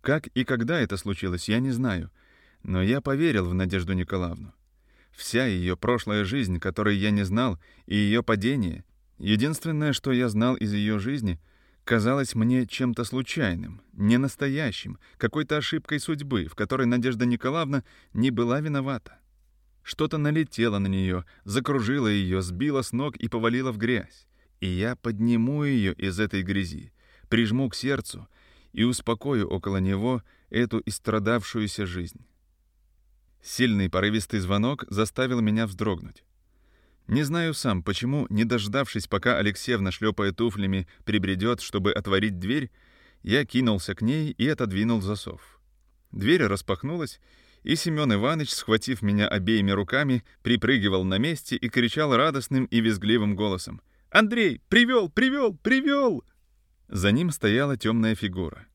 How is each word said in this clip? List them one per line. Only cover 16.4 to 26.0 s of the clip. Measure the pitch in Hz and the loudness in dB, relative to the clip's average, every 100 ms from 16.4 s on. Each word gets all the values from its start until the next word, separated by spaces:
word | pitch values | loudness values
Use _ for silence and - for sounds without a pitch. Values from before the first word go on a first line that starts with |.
| 82 | -2
в | |
которой | - 104 131 123 | -4 -2 0 2
Надежда | 123 123 117 120 | 2 0 0 0
Николаевна | 120 127 156 156 139 - - _ | 0 0 -2 0 -2 -4 -18 _
не | - 127 | 0 0
была | 120 120 131 | 2 0 0
виновата. | 151 143 135 127 - - _ _ _ _ _ _ | 0 -4 -4 -6 -10 -20 _ _ _ _ _ _
Что-то | - - 156 156 | -16 -4 -2 0
налетело | 147 151 156 - 117 101 | 0 2 0 2 2 2
на | 98 | 0
неё, | 95 95 90 87 - | 0 0 0 -4 -16
закружило | - 104 123 139 107 143 113 | -4 -2 0 0 0 0 2
её, | 104 95 95 | 2 2 0
сбило | 90 90 135 139 | -2 -2 0 0
с | 127 | -2
ног | 117 143 - | -2 -4 -4
и | 117 | -4
повалило | 117 113 120 131 | 0 0 0 -2
в | 110 | -2
грязь. | 113 120 - - _ _ _ _ | 0 0 -2 -18 _ _ _ _
И | 98 | -4
я | 90 107 123 | -2 -2 -4
подниму | 117 107 113 117 117 147 | -6 0 2 4 2 0
её | 147 131 98 | 0 2 0
из | - | 0